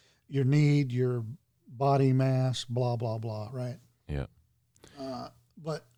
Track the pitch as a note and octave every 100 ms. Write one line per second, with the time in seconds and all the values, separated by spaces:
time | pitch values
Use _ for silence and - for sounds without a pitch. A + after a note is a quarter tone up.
0 | _ _ - C#3 B2+ D3 D3 C#3+ C#3 B2
1 | B2+ B2 A2 C3+ _ _ - B2 C#3 C#3
2 | C3+ C3 C3 C3 C3 A#2+ - A#2+ B2 A#2+
3 | A#2+ A2+ A#2 G#2+ G#2+ B2+ B2 - _ _
4 | - D2 C2+ _ _ _ _ _ - -
5 | C3+ B2+ - _ _ - D#3+ D3+ -